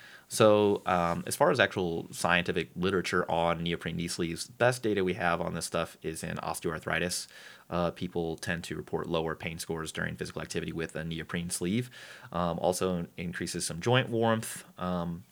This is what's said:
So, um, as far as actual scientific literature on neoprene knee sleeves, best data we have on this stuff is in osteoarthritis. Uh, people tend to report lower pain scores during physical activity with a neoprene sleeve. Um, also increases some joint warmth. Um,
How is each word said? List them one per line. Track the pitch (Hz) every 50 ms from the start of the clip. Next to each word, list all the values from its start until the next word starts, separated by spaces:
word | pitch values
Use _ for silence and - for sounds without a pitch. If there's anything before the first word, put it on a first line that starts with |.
| - - - - - -
So, | - - 117 107 104 104 104 101 101 - -
um, | - 92 90 85 85 85 87 90
as | - - -
far | 143 165
as | 180 123
actual | 101 98 - 107 92 85 82 85 85 -
scientific | - - - 87 87 87 87 - 87 87 78 - -
literature | 87 87 92 98 90 85 - - 90 87 -
on | 82 82 85 85 85 80 82
neoprene | 85 85 80 - 85 82
knee | 85 85 87
sleeves, | - - 90 82 82 - - -
best | - - 117 123 127 123 -
data | 113 104 101 95
we | 92 90
have | 90 95 87 85 85
on | 87 85 85
this | 85 80
stuff | - - 87 82 82 - - -
is | 80 80 80
in | - 85 82 80
osteoarthritis. | - - 80 - - 87 80 78 - - 80 82 85 90 90 - - - - - - - - - - -
Uh, | - 87 87 85
people | 85 - 95 87 - 87 85 82 80
tend | 76 - - 87 85 87
to | - 82
report | 80 - - - 80 78 80
lower | 82 82 80 82 78
pain | - - 82 82 82
scores | - - 85 80 80 78
during | - - 85 82 82
physical | - 82 80 - 80
activity | 76 78 - 85 82 87 82
with | 82 82 80 -
a | 76 80
neoprene | 82 82 78 80 - - 90 85 87
sleeve. | 87 - 90 87 98 117 123 123 - - - - - - - - -
Um, | 87 87 87 85 87
also | - 85 92 - 95 92 92 87 85 - -
increases | - 87 87 85 - 90 82 - 87 85
some | - 80 85
joint | 82 117 123 127 131 -
warmth. | 117 113 113 113 113 113 113 - - - - - - -
Um, | 90 90 90 90 85 87 85 85 104 _